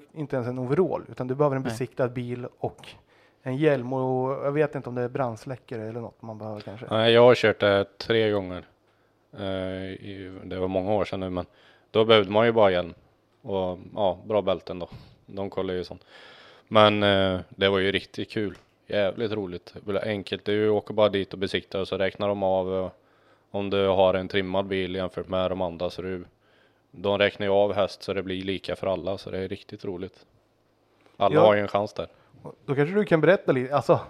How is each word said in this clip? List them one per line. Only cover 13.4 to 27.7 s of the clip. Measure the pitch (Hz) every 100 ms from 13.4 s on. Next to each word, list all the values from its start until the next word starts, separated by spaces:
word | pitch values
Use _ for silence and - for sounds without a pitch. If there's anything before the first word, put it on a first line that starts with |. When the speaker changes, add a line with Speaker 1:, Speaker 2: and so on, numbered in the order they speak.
Speaker 3:
och, | - 98 92 90 98 87
ja, | 101 90 104
bra | 107
bälten | 95 90 - 92
då. | 85 - - _ -
De | 98 98
kollar | - 95
ju | 90
sånt. | 87 87 _ - - - - - -
Men, | 110 107 104
eh, | 101 98 95 92 90
det | - 98
var | 98
ju | 95
riktigt | 95 - - 101
kul. | - 104 90 _ _ -
Jävligt | 104 98 - 117
roligt. | 107 95 87 - - -
Väldigt | 98
enkelt. | - 104 92 95 -
Du | 104 107
åker | 104 -
bara | 107 107
dit | 98 95
och | 95
besiktar | 95 95 - 98
och | 92
så | 95
räknar | 95 - 101
de | 101
av, | 98 95 92
eh, | 95 92 - _ _ _ _ _
om | 98 101
du | 98 98
har | 92 92
en | 92 92
trimmad | 101 92 95 98
bil | 95 92 92
jämfört | 92 - 87
med | 92 92
de | 92
andra, | 90 85 90
så | -
du, | 90 92 90 _ _ _ _ _ _
de | - 98 101
räknar | 101 - 104
ju |
av | 98 104